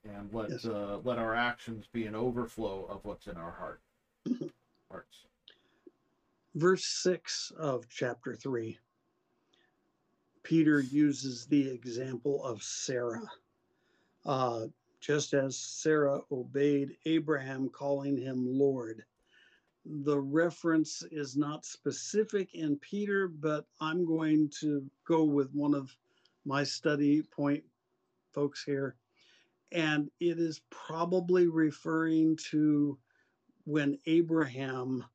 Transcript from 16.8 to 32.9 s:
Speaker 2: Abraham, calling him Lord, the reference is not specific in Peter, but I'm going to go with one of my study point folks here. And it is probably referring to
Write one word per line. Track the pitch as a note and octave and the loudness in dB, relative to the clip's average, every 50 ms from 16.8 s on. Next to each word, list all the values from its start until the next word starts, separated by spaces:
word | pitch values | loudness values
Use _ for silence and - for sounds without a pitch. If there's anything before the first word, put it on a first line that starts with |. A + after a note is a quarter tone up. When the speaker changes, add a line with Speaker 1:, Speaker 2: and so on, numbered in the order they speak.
| C#3 C3+ - _ _ | 0 -2 -8 _ _
Speaker 2:
Abraham, | D#3+ E3 E3 D3 D3+ D#3 C3+ C3 C3+ C3+ C3+ C3+ B2 | 0 0 2 2 2 -2 -2 -2 -6 -4 -4 -4 -4
calling | - - C#3+ C#3+ C#3+ C#3 C#3 C#3+ C#3 | -4 -4 -2 -2 -2 0 0 -2 -2
him | B2 B2 C3+ C3 B2+ B2 | -2 -2 -4 -2 -2 -2
Lord, | B2 C3 C3+ C#3 C#3 C3+ B2+ A#2 A2 A2+ A2 - _ _ _ _ _ _ _ _ _ _ _ _ _ _ _ _ | 0 2 4 4 4 2 0 -4 -8 -10 -12 -16 _ _ _ _ _ _ _ _ _ _ _ _ _ _ _ _
the | E3 D#3 D3 C#3 D3 D3 C#3+ | -10 -10 -4 0 2 2 2
reference | C#3 C#3 C#3+ D#3+ E3+ E3+ D#3 - - E3 D#3+ D#3+ D3+ - - - E3+ E3+ | 0 2 2 4 4 2 0 0 0 2 4 4 2 0 -4 -12 -12 -10
is | D#3+ D3+ C#3+ C3 B2+ | -6 -6 -6 -2 -2
not | C#3+ D3 C#3+ D3+ D#3 - | -2 0 0 -4 -8 -10
specific | - - - _ C#3+ C#3 - - - - G#3 G#3+ G#3+ - G3+ F#3 - - | -14 -16 -6 _ -6 -6 -6 -8 -2 0 0 0 0 -2 -4 -4 -4 -6
in | E3 D#3+ D3+ C#3+ | -4 -2 -2 -2
Peter, | C#3+ - - - G3+ G#3 G3+ G3+ G3 G3 | -2 -4 -8 -4 -4 -2 0 0 0 0
but | F3+ D#3+ D3+ D3 D#3 D3+ D3+ D#3 _ _ _ | -2 -4 -4 -2 -2 -2 -2 -6 _ _ _
I'm | D#3 D#3 D#3+ F3+ F3+ | -4 -2 0 0 0
going | E3 D#3+ D#3+ D#3+ D#3 D#3 D#3 D#3 D3 - - | 2 0 0 2 4 4 4 4 2 0 -4
to | D3+ D3+ D3 C#3+ C3+ C#3 _ _ _ | -2 -2 -2 -2 -4 -8 _ _ _
go | - E3+ D#3+ D#3 | 2 4 4 4
with | D3+ C#3+ C#3+ C3+ C3 C#3+ | 4 4 2 2 0 -2
one | C#3+ D3 D3 C#3+ | -2 2 2 2
of | C#3 C3+ C3 - _ _ _ _ _ _ _ _ _ _ | 0 0 -8 -16 _ _ _ _ _ _ _ _ _ _
my | C#3+ C3+ C#3+ C#3+ | -2 0 0 0
study | C3+ - - - D3+ D3 C#3+ D3 C#3+ D3 D#3 | -2 -4 -2 0 0 2 4 4 4 4 4
point | D3+ _ _ - C#3+ C#3+ C#3+ D3 - _ _ _ _ _ _ _ _ _ _ _ _ _ | 2 _ _ -2 0 0 0 0 -4 _ _ _ _ _ _ _ _ _ _ _ _ _
folks | _ D3 D3 C#3 C#3+ - - | _ -2 -2 -2 -2 -6 -4
here. | D3 C#3+ C3+ C#3 C3 - _ _ _ _ _ _ _ _ _ _ _ _ _ _ _ | -4 -2 -2 -2 -4 -6 _ _ _ _ _ _ _ _ _ _ _ _ _ _ _
And | - E3+ D#3+ D#3 D3+ D3+ D3 D3 _ _ | -2 0 2 2 2 0 0 -4 _ _
it | F3 F3 E3 E3 | 0 0 2 2
is | E3 D#3+ D#3 - _ _ | -2 -2 -2 -8 _ _
probably | - - - - D#3 E3 E3+ F3 F#3 F#3 F3 F3 F3+ F3+ F3 | -18 -16 -10 -8 -2 -2 0 2 2 0 2 4 6 6 6
referring | E3+ D#3+ D#3+ D#3 D#3 D3 - - D#3+ D#3+ D#3+ D#3+ D#3+ D#3+ D#3+ D#3+ D#3+ D#3+ D#3 - - | 6 6 4 2 2 2 -4 -4 -2 0 0 2 2 4 4 4 4 4 0 -2 -2
to | - D3+ D3+ D3+ D3+ D3 D3 C#3+ | 2 4 4 6 6 4 2 2